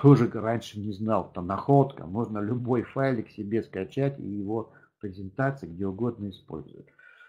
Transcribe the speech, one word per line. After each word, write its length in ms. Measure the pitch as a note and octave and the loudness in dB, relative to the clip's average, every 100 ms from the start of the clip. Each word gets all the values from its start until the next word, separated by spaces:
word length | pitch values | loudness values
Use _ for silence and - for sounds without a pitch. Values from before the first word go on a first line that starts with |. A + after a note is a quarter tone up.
тоже 300 | C#3 C3+ A#2 | 10 10 8
раньше 480 | A2 G#2+ A#2 - G#2+ | 0 -2 -2 -6 -8
не 140 | G#2 | -8
знал, 360 | G2 G#2+ G#2 - | -4 0 0 0
это 120 | G2 | -6
находка. 640 | F2 F#2+ - C#3 C#3 - D#2 | -4 -4 6 6 6 0 -8
Можно 320 | G2+ A2 G#2+ | -6 -4 -4
любой 440 | G#2 B2 A#2+ B2 | -4 -4 0 -2
файлик 460 | G2+ - C3+ A#2+ G#2+ | -2 -2 -2 -2 -6
себе 320 | - G2+ A2 | -10 -4 -4
скачать 540 | G#2 F#2+ F#2+ - C#3 C#3 | -4 -8 -6 -2 -2 -4
и 20 | |
его 500 | G2 G2+ G2 A2 A2 - _ _ | -8 -8 -4 -6 -6 -14 _ _
в 40 | |
презентации 640 | G#2 F#2+ F#2+ G2 C3+ C#3 E2 | -14 -12 -10 -2 -2 -2 -10
где 200 | E2+ G2 | -6 -6
угодно 440 | F#2+ A#2+ A#2 G#2 | -2 -4 -4 -10
использовать. 560 | F#2 - D#2 C#2+ - - _ - - | -10 -12 -12 -12 -18 -20 _ -20 -20